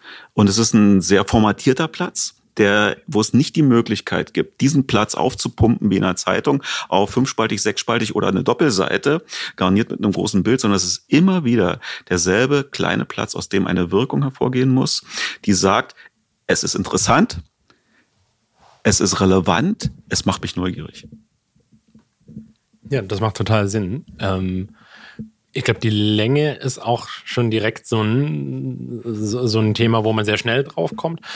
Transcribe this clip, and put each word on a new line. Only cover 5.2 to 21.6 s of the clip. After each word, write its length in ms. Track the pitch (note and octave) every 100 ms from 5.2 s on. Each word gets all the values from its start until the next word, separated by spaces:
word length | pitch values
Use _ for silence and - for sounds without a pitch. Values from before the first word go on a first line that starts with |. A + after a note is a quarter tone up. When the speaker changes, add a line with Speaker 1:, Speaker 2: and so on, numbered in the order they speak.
| C3 - A#2+ - A2+ A2+ G#2
Speaker 1:
wie 60 | F#2
in 80 |
einer 120 | F#2 F#2
Zeitung, 460 | - F#2 - C#3 - - -
auf 220 | F#2+ G2+
fünfspaltig, 520 | B2+ C3 - A2 G#2
sechsspaltig 520 | G#2+ - - A#2 A2
oder 140 | G#2 G2
eine 160 | F#2
Doppelseite, 800 | - A#2+ D3+ F#2+ E2+ - C#3+ D3+ - - - -
garniert 340 | F#2 G2 A#2+
mit 120 | -
einem 100 | G#2
großen 300 | F2+ G2+ G2
Bild, 180 | G#2 B2+
sondern 160 | G#2 G2
es 80 |
ist 200 | F2+ E2+ -
immer 360 | C#3 F#3+ F#3
wieder 360 | C3 A#2+ F2 - - - -
derselbe 560 | F#2 F#2 G2+ C3+ C#3+
kleine 400 | C3+ - F2 F#2
Platz, 300 | - - A2
aus 140 | - -
dem 180 | G2 F#2
eine 240 | F#2 E2+
Wirkung 300 | G2 C3+ C#3+
hervorgehen 480 | C3+ - B2+ B2+ C3
muss, 340 | C3 - - - - - -
die 80 | -
sagt, 420 | F#2 F#2+ A2 - - - _ _ _ -
es 180 | -
ist 100 | -
interessant, 640 | F#2 F2+ A2 F#2 B2+ - E2 - _ _ _ _ _ _ _ _ _ _ _ _ _
es 180 | A2+ -
ist 200 | G2 -
relevant, 680 | F#2+ F#2+ F2 F2 E3+ A3 - - -
es 180 | - -
macht 160 | -
mich 140 | F2 -
neugierig. 520 | F2+ D#2 D#2 - - - _ _ _ _